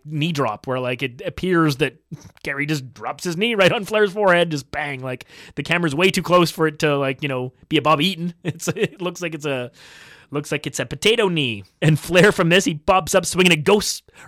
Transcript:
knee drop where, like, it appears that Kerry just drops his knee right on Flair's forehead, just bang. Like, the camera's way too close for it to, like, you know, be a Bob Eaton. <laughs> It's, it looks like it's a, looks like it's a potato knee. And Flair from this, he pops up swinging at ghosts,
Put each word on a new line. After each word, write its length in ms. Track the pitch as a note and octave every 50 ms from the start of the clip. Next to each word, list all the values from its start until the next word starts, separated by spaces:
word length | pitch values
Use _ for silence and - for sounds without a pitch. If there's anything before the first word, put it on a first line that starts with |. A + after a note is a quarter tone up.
| -
knee 260 | D3+ D#3 C#3+ D3+ F3
drop 340 | D#3+ C#3+ C3 A2 G#2+ - -
where, 140 | C3 B2+ C3
like, 240 | B2+ B2 B2+ B2 C#3
it 180 | B2+ A#2+ C3+ -
appears 500 | F3 - - F3+ F#3 F3+ E3 D#3+ D3+ C3+
that 240 | B2+ D3+ C3+ - _ _ - D#3 - - - _ _ -
Kerry 220 | D3+ C#3 C#3 D3
just 280 | D3 D#3 C#3 C3 A#2+ -
drops 320 | - G#2+ C3+ D3+ - -
his 100 | F3+ E3
knee 160 | E3+ G#3+ A#3+ A3+
right 180 | G3 F#3 F3
on 120 | A3+ A#3 F#3+
Flair's 280 | F#3+ G#3+ G#3+ G#3 G3 F3
forehead, 360 | G#3+ G#3 F#3 F3 F3 F3 E3+
just 220 | D3+ C#3 B2+ _
bang. 300 | - D3 D3+ C#3+ C#3 B2+
Like, 240 | C3 C3 B2+ - - _ - - - - -
the 60 | D3 C#3
camera's 300 | - E3 F3 F3 D#3 C3+
way 160 | D#3 F3+ F#3+
too 140 | - F#3+ D#3+
close 260 | - F3+ F3 E3+ -
for 160 | - E3+ D#3+
it 120 | D#3 D3+ -
to, 180 | D#3+ D3+ C#3+
like, 240 | C#3 C#3 C3+ C#3 -
you 60 | D3+
know, 260 | C#3 C3 B2+ B2+ B2+ - _ _ -
be 80 | D#3+
a 40 | D3
Bob 200 | C3 D3+ D#3 C#3+
Eaton. 320 | D#3+ G3 F#3 D#3+ E3+ F3+ E3+ _
<laughs> 40 | -
It's, 220 | F3 - E3 - F3
it 320 | - G#3+ G#3 - - -
looks 200 | F3 F3+ F3 -
like 140 | F3 E3 D#3+
it's 100 | D3 D3
a, 240 | D3 C3+ B2+ B2 A#2+ _ - - - - - - - - - _ -
looks 200 | C#3 D3 C#3+ -
like 140 | D#3+ C#3+ -
it's 140 | D3 - -
a 60 | C3
potato 420 | - D3 - - G#3 A#3 A#3 G#3+
knee. 380 | F#3 E3+ D#3 C#3 A#2+ A2 G2+ F#2 _ _ -
And 180 | D#3 D#3+ D#3 -
Flair 320 | - - E3+ F3+ E3 G#3
from 180 | - - F3 E3
this, 140 | F3 G3 -
he 100 | - D#3
pops 380 | D3 - - F#3 F#3 D#3+ - -
up 120 | F#3 E3+
swinging 260 | - - F3 F#3 F3+ E3+
at 100 | D#3 C3+
ghosts, 360 | F#3 G#3 G#3 - - - - _ _ _ - -